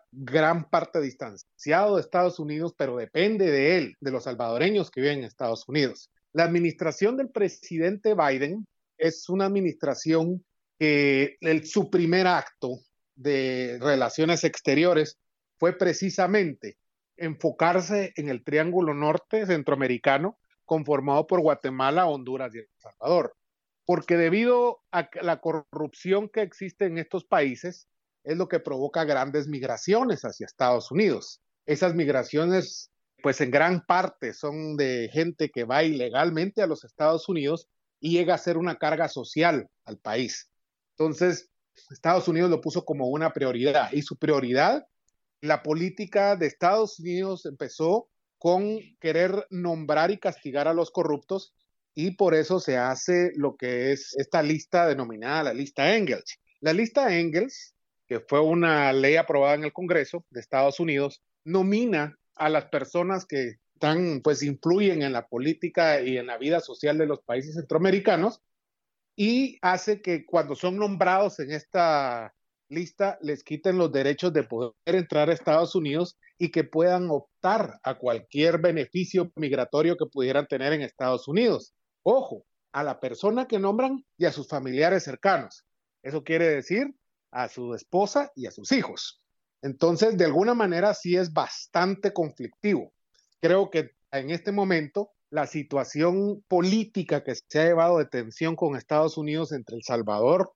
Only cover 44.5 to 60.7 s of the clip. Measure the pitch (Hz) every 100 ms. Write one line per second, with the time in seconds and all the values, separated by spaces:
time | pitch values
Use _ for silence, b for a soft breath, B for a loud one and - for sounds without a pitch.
44.5 | 131 175 285 - _ _ _ _ _ 151
45.5 | 151 147 160 180 185 202 202 202 196 151
46.5 | - 175 214 208 - 170 180 190 180 147
47.5 | 139 131 - 160 220 - _ _ _ 170
48.5 | 180 208 214 - _ 160 156 185 202 -
49.5 | 180 175 165 147 151 170 208 190 - 143
50.5 | 139 151 165 160 185 160 143 - 190 -
51.5 | _ _ _ _ 151 185 185 185 160 156
52.5 | 185 - 127 127 131 - 180 180 147 139
53.5 | 135 123 123 131 139 - 135 143 170 151
54.5 | 156 - 175 170 135 117 110 120 156 143
55.5 | 117 139 - 147 220 170 95 - - _
56.5 | - 151 175 226 285 247 170 170 160 269
57.5 | - - _ _ _ - 117 - 143 156
58.5 | 170 170 151 139 135 135 160 160 143 143
59.5 | 147 151 - 180 170 135 170 - 120 -
60.5 | 131 139